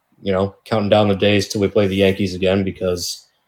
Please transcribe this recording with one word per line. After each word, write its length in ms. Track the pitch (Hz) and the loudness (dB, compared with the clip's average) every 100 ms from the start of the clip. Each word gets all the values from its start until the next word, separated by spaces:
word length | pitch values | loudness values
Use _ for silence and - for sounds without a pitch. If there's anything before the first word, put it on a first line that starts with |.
| _ _ | _ _
you 100 | 98 | -6
know, 240 | 92 98 - - | -2 -4 -6 -6
counting 240 | 110 101 | -4 2
down 180 | 107 101 | 2 4
the 80 | 95 | 2
days 320 | 104 104 - | 2 2 0
till 140 | 107 | -2
we 60 | 98 | 0
play 200 | 107 98 | 0 0
the 80 | 95 | 2
Yankees 400 | 95 92 95 90 | 2 2 -4 -2
again, 280 | 92 98 | 0 0
because 640 | 95 87 92 90 - - _ _ | -2 -4 -4 -4 -8 -12 _ _